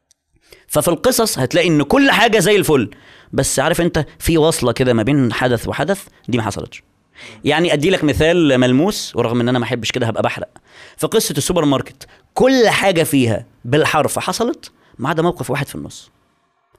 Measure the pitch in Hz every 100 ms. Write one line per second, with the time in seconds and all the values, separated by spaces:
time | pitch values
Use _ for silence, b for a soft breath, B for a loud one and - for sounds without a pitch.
0 | _ _ _ _ b b b - 175 170
1 | 254 247 - - 127 165 170 151 139 269
2 | 277 185 233 214 175 202 151 143 98 B
3 | B B B - 131 - 147 170 170 160
4 | 147 B - 160 156 160 123 113 127 113
5 | 110 147 123 - 127 117 - 104 151 196
6 | - b - 117 107 - - - _ _
7 | _ B B B 113 151 170 147 170 185
8 | 151 123 156 175 151 123 127 131 185 208
9 | - - 113 120 120 127 117 123 - 123
10 | 117 107 113 - 87 - B B B -
11 | 147 214 - 143 - 180 147 135 - -
12 | - b b - 254 262 208 160 190 165
13 | 151 139 117 101 - _ 120 147 139 156
14 | 127 120 147 185 233 - - b b -
15 | 127 160 170 170 127 139 139 78 73 -
16 | - _ _ _ _ _ _